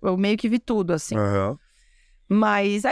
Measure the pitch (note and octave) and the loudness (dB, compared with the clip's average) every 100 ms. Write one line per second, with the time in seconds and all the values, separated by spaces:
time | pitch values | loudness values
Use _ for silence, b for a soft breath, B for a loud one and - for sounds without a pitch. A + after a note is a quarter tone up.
0 | F#3+ F#3 G3+ G#3+ A3+ A#3+ - A3 F3 D#3+ | -2 0 0 0 0 -2 0 -2 0 -2
1 | - A2 G2+ G2 G2 C#3+ _ _ _ _ | -2 -2 0 0 -2 -6 _ _ _ _
2 | _ _ - G#3 G#3+ G#3 G3+ G#3 - | _ _ -2 2 2 2 0 0 -2